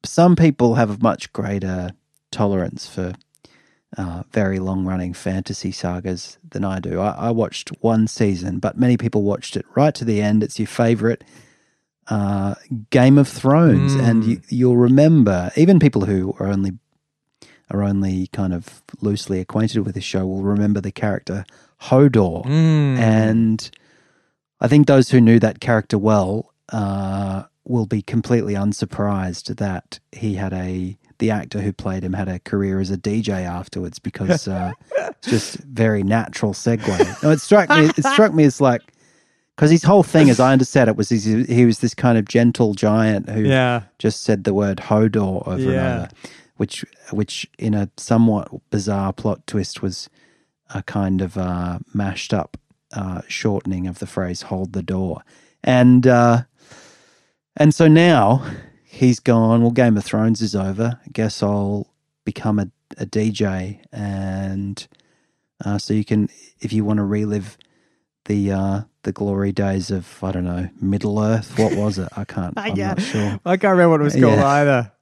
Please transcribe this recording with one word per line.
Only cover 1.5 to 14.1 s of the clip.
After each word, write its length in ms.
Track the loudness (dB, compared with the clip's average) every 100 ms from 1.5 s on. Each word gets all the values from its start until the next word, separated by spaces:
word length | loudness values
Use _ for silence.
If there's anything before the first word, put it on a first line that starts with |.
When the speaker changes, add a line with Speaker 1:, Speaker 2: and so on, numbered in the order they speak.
| -6 -6 -6 -8 -12 _ _ _
Speaker 1:
tolerance 560 | -4 -2 0 -4 -8 -14
for, 260 | -10 -10 -10 _ _ _ _ _ _ _ -10
uh, 260 | -10 -10 -6
very 260 | -4 -2 -2
long-running 560 | -4 -4 -4 -4 -6
fantasy 580 | -8 -6 -6 -6 -8 -8
sagas 680 | -8 -8 -6 -8 -10 -12 -20 -14
than 140 | -8
I 140 | -6 -6
do. 220 | -6 -4
I, 100 | -4
I 180 | -4 -4
watched 400 | -2 -4 -6 -14 -4
one 260 | 0 0 -2
season, 520 | -2 -2 -2 -6 -6
but 180 | -6 0
many 180 | 0 2
people 260 | 0 -2
watched 340 | -2 -4 -6 -12
it 80 | -6
right 200 | 0 0
to 100 | 0
the 160 | -4 -2
end. 200 | 0 0
It's 160 | 0 -6
your 80 | -6
favourite, 560 | 0 0 2 0 -4 _ -20 _ _ _ _ _ _ -6
uh, 460 | -4 -2 -2 -4 -8 _ -12 0
Game 260 | 4 6 6
of 100 | 4
Thrones, 680 | 0 2 4 6 4 2 2
Speaker 2:
Mm. 60 |
Speaker 1:
and 160 | 2